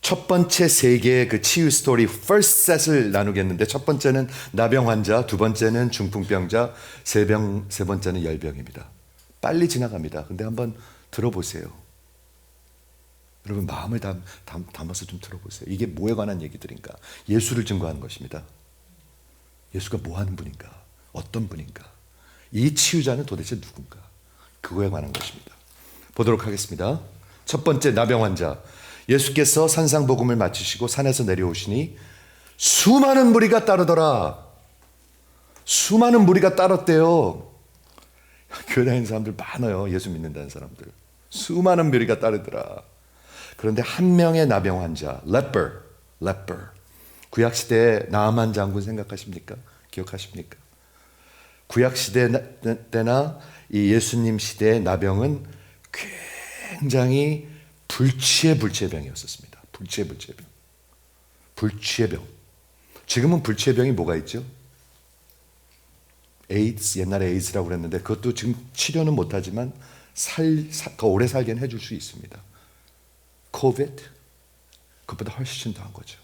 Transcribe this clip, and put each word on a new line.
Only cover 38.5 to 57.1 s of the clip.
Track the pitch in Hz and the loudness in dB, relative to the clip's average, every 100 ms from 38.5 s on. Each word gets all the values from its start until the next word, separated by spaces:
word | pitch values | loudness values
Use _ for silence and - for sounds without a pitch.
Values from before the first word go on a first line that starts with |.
| - - | -18 -4
교회 | - | 0
다니는 | 123 123 110 | 2 2 -2
사람들 | 110 107 101 | -4 -6 -8
많아요. | - - 120 95 98 | -10 -6 -4 -2 -2
예수 | 92 98 | -4 -4
믿는다는 | 82 80 76 71 | -8 -8 -10 -14
사람들. | - 65 - - - _ _ _ | -14 -18 -18 -20 -20 _ _ _
수많은 | - - 170 185 175 160 | -12 -4 2 4 4 4
무리가 | 127 113 110 | 4 2 0
따르더라. | 110 104 - - - - - _ _ _ _ - - - | 0 -2 -4 -10 -10 -14 -18 _ _ _ _ -20 -20 -6
그런데 | 110 110 | -2 -2
한 | 113 - 180 180 | -2 2 4 6
명의 | 170 165 151 | 6 4 4
나병 | 101 98 92 | 2 2 -2
환자, | 85 78 76 65 73 | -4 -6 -8 -8 0
leper, | 107 127 107 80 - - _ _ _ | 0 2 0 -2 -4 -20 _ _ _
leper. | 92 95 - - - - _ _ - - - | -6 -6 -8 -12 -14 -20 _ _ -20 -20 -12
구약 | - 117 | 0 0
시대에 | 117 - 113 117 110 - | 0 0 4 6 4 0
나아만 | 104 107 113 113 | 0 2 2 0
장군 | 107 98 98 | 0 -2 -4
생각하십니까? | 98 110 98 98 - 90 - 113 - _ _ | -6 -8 -10 -12 -12 -16 -14 -18 -20 _ _
기억하십니까? | - 92 95 - 87 82 - _ _ _ _ _ _ _ _ - _ _ | -14 -12 -12 -14 -16 -16 -20 _ _ _ _ _ _ _ _ -20 _ _
구약 | - 127 127 | 2 2 0
시대 | - 107 120 | -2 2 2
나-, | 127 - - | 0 -4 -10
나-, | 113 113 - | -6 -6 -4
때나 | 113 113 127 151 156 - - _ | -2 2 2 0 -6 -18 -20 _
이 | 104 101 | 0 4
예수님 | 110 110 120 113 110 | 4 2 0 0 0
시대의 | - - 107 113 | -4 0 2 2
나병은 | 95 92 98 95 131 147 - - - _ _ - 202 - - - - - - - | 2 0 0 0 0 -4 -8 -20 -20 _ _ -14 -14 -14 -16 -16 -18 -16 -14 -6
굉장히 | 143 127 127 | 0 2 4